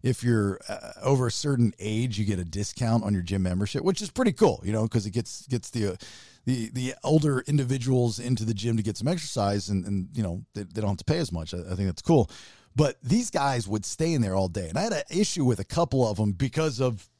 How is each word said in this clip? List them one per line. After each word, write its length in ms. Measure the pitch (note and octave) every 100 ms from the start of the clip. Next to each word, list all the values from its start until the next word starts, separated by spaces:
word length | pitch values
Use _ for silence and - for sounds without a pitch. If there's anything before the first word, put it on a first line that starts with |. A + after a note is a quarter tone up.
if 220 | C3 A#2+
you're, 360 | A#2+ A2+ G2+ F#2 -
uh, 240 | G#2 - -
over 240 | C3 C3+ B2
a 40 |
certain 440 | - D3 C3 A#2 -
age, 400 | G#2 A2 B2 G#2
you 60 |
get 140 | G#2 F#2
a 60 |
discount 600 | F2 G2 G#2 - A#2 A#2
on 80 | G2+
your 100 | G2+
gym 200 | F2 G2
membership, 400 | F2+ F2+ G2+ C#3
which 160 | F3+ F#3
is 100 | G#3
pretty 220 | - B3
cool, 300 | C#3+ F#3+ -
you 80 | G2+
know, 160 | A2 A2
'cause 160 | A#2
it 60 | G2+
gets, 360 | G#2 - - -
gets 220 | A#2 -
the, 240 | A#2 G#2
uh, 40 | F2+ - - - _ -
the, 240 | B2+ A2+
the 240 | B2+ B2+ -
older 360 | - D#3 D3 C3
individuals 760 | - C#3+ B2 C3+ A#2+ B2+ A#2+ A2
into 280 | A#2+ A#2 A2
the 80 |
gym 240 | G#2+ A#2 A2+
to 40 |
get 140 | A2 -
some 120 | B2+
exercise 600 | F3 - - G2+ G2+ F#2+
and, 160 | G2
and, 240 | F2+ G2 F#2
you 80 | -
know, 200 | G2 F2+ -
they, 80 | G#2
they 180 | G2 -
don't 80 | G#2
have 60 | F#2
to 80 |
pay 140 | - D#3+
as 120 | D3
much. 200 | E2+ D#2+
I, 60 | F2+
I 160 | F2
think 120 | F#2 F#2+
that's 120 | E2
cool. 300 | - D3+ G#2+ - - - _ B2+
But 200 | D3 -
these 280 | B2 G#3+ A#3+
guys 360 | E3+ C#3 B2 G2
would 180 | G#2+
stay 280 | - - D#3+
in 100 | D#3
there 140 | G#2 F#2+
all 100 | F#2
day. 220 | F#2 E2+
And 100 | G#2+
I 40 |
had 100 | A3
an 100 | E3 -
issue 340 | E3+ G#3 F3
with 140 | B2+ G2
a 60 |
couple 440 | F#2+ - E3 C3+ A#2
of 120 | G#2
'em 100 | G#2+
because 500 | F2+ C3+ D#3 D#3+ A#2
of 280 | C3 G#2+ -